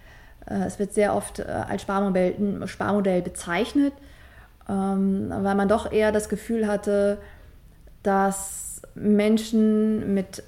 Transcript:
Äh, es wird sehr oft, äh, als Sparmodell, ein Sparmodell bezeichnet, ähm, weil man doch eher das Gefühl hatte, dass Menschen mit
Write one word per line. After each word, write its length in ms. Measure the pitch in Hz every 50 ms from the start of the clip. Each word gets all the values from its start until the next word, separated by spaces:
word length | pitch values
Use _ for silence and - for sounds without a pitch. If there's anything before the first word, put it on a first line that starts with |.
| - - - - - - - - -
Äh, 180 | - 208 196 185
es 100 | 185 -
wird 160 | - 202 202 -
sehr 220 | 214 208 196 202
oft, 240 | 202 202 - - -
äh, 60 | -
als 360 | - 90 - - - 202 196
Sparmodell, 540 | - - 196 196 202 196 180 185 180 180 -
ein 300 | - 208 202 185 - -
Sparmodell 560 | 190 - - 196 196 202 208 190 190 180 180 180
bezeichnet, 720 | 180 - - - 170 170 185 247 240 - 285 277 277 277 - - - - - - - - - - - - - - -
ähm, 640 | 196 196 190 196 196 196 196 196 190 196 214 - -
weil 200 | 208 196 196 196
man 120 | 196 202
doch 240 | 190 214 226 - -
eher 200 | 220 214 214 214
das 180 | 208 208 208 -
Gefühl 380 | 208 196 - - 233 226 220
hatte, 500 | 208 208 202 - 208 202 202 202 202 202 208 - - - - - - - - - - - - - - - - -
dass 640 | 202 196 196 196 196 185 - - - - - - - - - - - -
Menschen 1200 | - - 208 208 202 208 214 220 220 - - 233 220 214 220 214 214 214 220 214 214 - 202 196
mit 280 | 196 185 - - - -